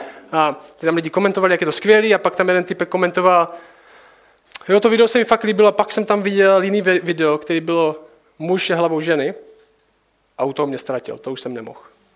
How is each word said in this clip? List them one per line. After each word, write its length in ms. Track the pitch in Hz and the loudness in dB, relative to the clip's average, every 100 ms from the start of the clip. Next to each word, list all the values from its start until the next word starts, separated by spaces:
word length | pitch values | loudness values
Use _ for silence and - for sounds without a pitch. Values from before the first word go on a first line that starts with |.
| - - - | -18 -20 -4
A 320 | 160 151 - - - | 0 0 -2 -14 -6
ty 80 | 160 | -2
tam 100 | 165 | -2
lidi 140 | 160 | -2
komentovali, 440 | 185 196 190 185 | -2 0 0 0
jak 60 | 175 | 0
je 40 | |
to 80 | 160 | -2
skvělý, 420 | - 202 214 220 | -2 2 4 4
a 40 | 196 | 0
pak 180 | 180 - | 0 0
tam 120 | 185 | 0
jeden 160 | 180 | 0
typek 240 | 180 175 175 | -2 -6 -4
komentoval: 680 | 185 180 180 180 175 170 - - _ _ - - _ _ _ _ - - | -2 -2 2 4 4 2 -6 -20 _ _ -20 -20 _ _ _ _ -14 0
"Jo, 120 | 202 | 2
to 100 | 220 | 4
video 180 | 226 226 | 4 4
se 100 | 247 | 2
mi 60 | |
fakt 200 | 220 226 | 2 0
líbilo," 240 | 214 202 208 | 2 4 4
a 40 | |
pak 200 | 202 202 | 4 -2
jsem 120 | - | -2
tam 180 | 208 208 | -2 -2
viděl 400 | 196 196 196 190 | 0 2 4 4
jiný 200 | 196 208 | 2 0
vi-, 180 | 185 185 | 0 0
video, 380 | 170 160 156 151 | -2 -2 0 -2
který 220 | 156 165 | -2 -4
bylo: 440 | 160 170 156 156 - _ _ - | -2 0 0 -4 -14 _ _ -12
"Muž 320 | 160 185 - | -4 -4 -2
je 60 | 170 | 0
hlavou 240 | 170 160 | 0 -2
ženy," 340 | 160 156 139 - - - _ _ _ _ _ _ _ - | -2 -2 -2 -8 -16 -20 _ _ _ _ _ _ _ -6
a 60 | |
u 80 | 139 | -4
toho 140 | 139 143 | -2 -4
mě 120 | 131 | -6
ztratil, 400 | - 127 - 113 | -8 -8 -8 -12
to 140 | - | -10
už 80 | 131 | -10
jsem 140 | 131 | -10
nemohl. 260 | 120 110 - - _ _ | -12 -14 -18 -20 _ _